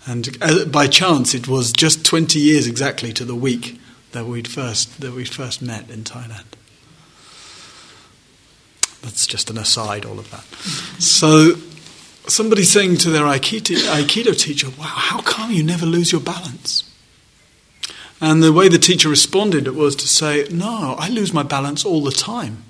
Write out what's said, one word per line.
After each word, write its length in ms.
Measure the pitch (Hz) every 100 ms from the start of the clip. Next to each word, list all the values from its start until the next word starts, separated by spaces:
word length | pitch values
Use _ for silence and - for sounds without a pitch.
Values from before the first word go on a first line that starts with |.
And, 320 | - 120 117 -
uh, 220 | 160 156
by 240 | - 143 143
chance, 440 | - 185 151 123
it 140 | 127 127
was 260 | 131 120
just 320 | 113 160 156
twenty 360 | - 165 160 156
years 260 | 147 151 120
exactly 460 | 117 139 - 120
to 120 | 107
the 120 | 123 120
week 420 | 131 120 117 - - - _
that 160 | 123 117
we'd 220 | 120 117
first, 520 | - 151 - - -
that 120 | 139
we 120 | 127
first 380 | 123 - 127 -
met 260 | 123 113 110
in 140 | 113
Thailand. 540 | 110 123 117 107 - - _ _ _ - _ _ - - - - - - - - - _ _ _ _ _ _ _ - -
That's 280 | 123 - -
just 200 | - -
an 100 | 113
aside, 460 | 104 - 107 104
all 140 | 107 104
of 100 | 98
that. 120 | 107 - - - 151 - -
So, 560 | - - 156 156 156 160 - - - - - - -
somebody 380 | - 220 214
saying 320 | 175 208 196 175
to 120 | 170
their 160 | 160 147
Aikido, 500 | 139 - 220 - 165 120
Aikido 420 | 147 143 214 233 180
teacher, 340 | - 139 135
"Wow, 160 | 131 156
how 340 | - - -
come 320 | - 214 220
you 100 | 202
never 240 | 156 175 165
lose 240 | 170 170
your 100 | 170
balance?" 640 | 139 175 180 123 - - - _ _ _ _ _ _ _ _ _ - - - -
And 220 | 156 156
the 100 | 160
way 160 | 156 190
the 100 | 170
teacher 300 | - 180 156
responded 580 | 143 - 190 208 160 131
was 280 | 135 147 143
to 100 | -
say, 380 | - 156 147 143
"No, 440 | 170 202 233 151 131
I 100 | 160
lose 240 | 233 196
my 100 | 165
balance 420 | 139 139 139 151
all 180 | 214 165
the 100 | 143
time. 500 | - - 233 202 107 -